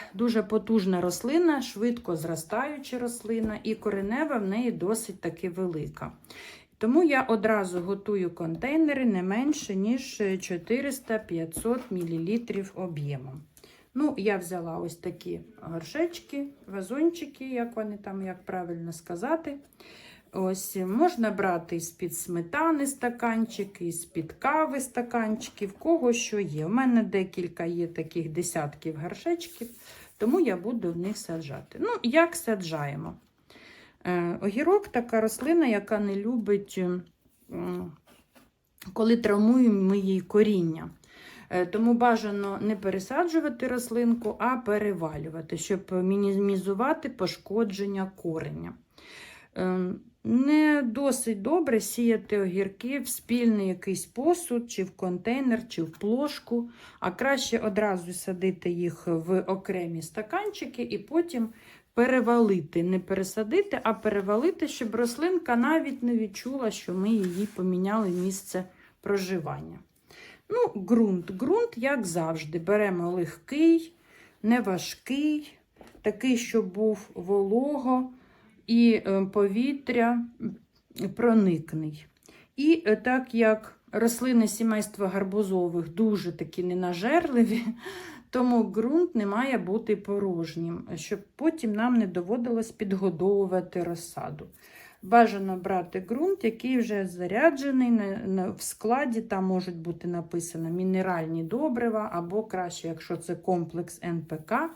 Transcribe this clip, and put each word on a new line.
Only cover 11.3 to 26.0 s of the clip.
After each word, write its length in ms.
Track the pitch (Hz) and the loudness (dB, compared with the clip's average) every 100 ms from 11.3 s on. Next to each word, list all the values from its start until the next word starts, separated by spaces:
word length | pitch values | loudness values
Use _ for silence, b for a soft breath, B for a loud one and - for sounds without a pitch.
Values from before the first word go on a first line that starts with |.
| 165 165 - 226 247 - | -6 -6 -4 -2 -2 -2
мілілітрів 800 | 185 170 165 165 233 233 196 190 - | -4 -2 -4 -2 -2 -2 -6 -6 -8
об'ємом. 680 | 185 147 143 135 135 143 - - b b b | -8 -6 -6 -6 -10 -14 -18 -20 b b b
Ну, 220 | 254 294 - | -2 -2 0
я 200 | 202 196 | 0 0
взяла 400 | 170 180 165 160 | -4 -6 -6 -6
ось 180 | 170 - | -8 -8
такі 440 | 180 170 180 165 - - | -10 -8 -8 -10 -10 -16
горшечки, 840 | 160 165 - 302 339 - - 285 285 - - | -10 -8 -6 -2 -2 -4 -10 -8 -8 -12 -10
вазончики, 840 | 196 185 277 339 339 285 - 262 | -10 -6 0 0 0 -10 -12 -6
як 260 | 247 240 226 | -4 -4 -6
вони 220 | 214 208 | -8 -8
там, 280 | 202 196 190 | -10 -8 -8
як 200 | 185 - | -8 -8
правильно 480 | 185 175 170 170 | -6 -6 -8 -8
сказати. 640 | 165 - 175 240 320 302 285 - B B B B B B | -10 -10 -6 -2 -2 -4 -12 -16 B B B B B B
Ось, 440 | 190 185 190 - 196 | -4 -2 -2 -6 -4
можна 560 | 185 226 349 339 220 | -2 0 0 0 -2
брати 480 | 196 196 170 170 170 | 0 -2 -2 -4 -6
з-під 380 | 165 - 175 - | -6 -8 -8 -6
сметани 720 | - 170 170 285 330 302 277 | -6 -6 -4 0 2 2 0
стаканчики, 1040 | - 247 240 233 226 220 - 196 - 170 | -2 -4 -2 -2 0 -2 -4 -8 -6 -6
з-під 420 | 165 - 165 156 | -6 -8 -8 -8
кави 460 | - 269 311 302 269 | -4 0 2 0 -2
стаканчики, 880 | - 247 240 240 220 214 - - 196 | -4 -6 -4 -2 -2 -4 -6 -8 -8
в 60 | |
кого 400 | - 311 330 | -4 0 4